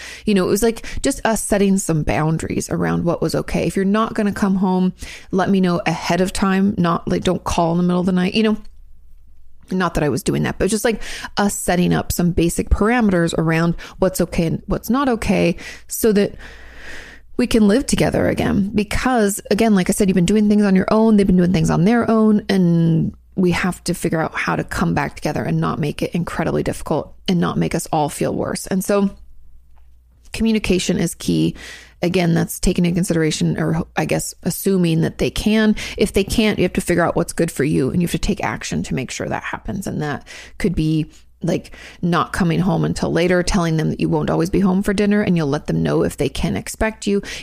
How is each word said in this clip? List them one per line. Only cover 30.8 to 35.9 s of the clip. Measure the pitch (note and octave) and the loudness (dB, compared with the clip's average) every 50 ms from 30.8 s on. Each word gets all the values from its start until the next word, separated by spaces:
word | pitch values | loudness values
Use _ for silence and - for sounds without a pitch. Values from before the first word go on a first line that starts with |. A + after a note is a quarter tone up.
| - - F3 - | 0 0 0 0
is | F3 E3+ - | -2 -2 -4
key. | - - - E3+ D#3+ D#3 E3+ - - - - - - - - - - | -4 -4 -2 0 0 0 0 -2 -4 -12 -18 -18 -20 -20 -20 -8 -4
Again, | - F3+ F3+ F#3+ F3 E3+ E3 | -2 0 2 2 2 2 2
that's | D#3+ E3 - - - | 2 0 -2 -4 -2
taken | - F#3+ F3 - F3 | 0 0 2 2 2
into | F3 F3+ | 2 2
consideration, | F3 F3+ - E3 E3 D#3+ D#3 D#3 - F3 E3 D3+ - | 0 0 0 0 2 0 0 0 0 0 0 0 0
or | D#3+ D#3+ D#3+ E3 - - - | -2 -2 -2 -2 -4 -4 -4
I | - E3 | -4 -2
guess | D#3+ - D#3+ - - - - - | -2 -2 -2 -4 -6 -10 -6 -6
assuming | F#3 E3+ - - G3 G3 F#3 F3 E3 D#3+ D#3+ E3 | -4 -4 -2 0 0 2 2 2 2 2 2 0
that | - - - | -2 -2 -2
they | - B2+ | -2 -2
can. | - - - G#3+ G#3+ A3 G#3+ G#3+ G#3+ - - - | -2 0 0 2 2 4 4 4 2 0 -4 -8